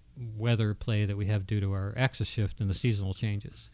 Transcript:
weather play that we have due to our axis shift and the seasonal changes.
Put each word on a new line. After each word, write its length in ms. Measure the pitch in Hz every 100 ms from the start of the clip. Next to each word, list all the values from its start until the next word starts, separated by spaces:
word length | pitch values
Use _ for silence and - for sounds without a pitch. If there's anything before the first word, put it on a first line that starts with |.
| - - 120 110
weather 380 | 113 113 107
play 320 | 104 - 107 104
that 100 | 101
we 80 | 101
have 200 | 104 95
due 120 | 104
to 140 | 98
our 220 | 98 98 -
axis 320 | 127 - 107
shift 320 | - 101 -
and 80 | 101
the 60 |
seasonal 400 | 95 123 104 95
changes. 560 | 95 107 101 - - -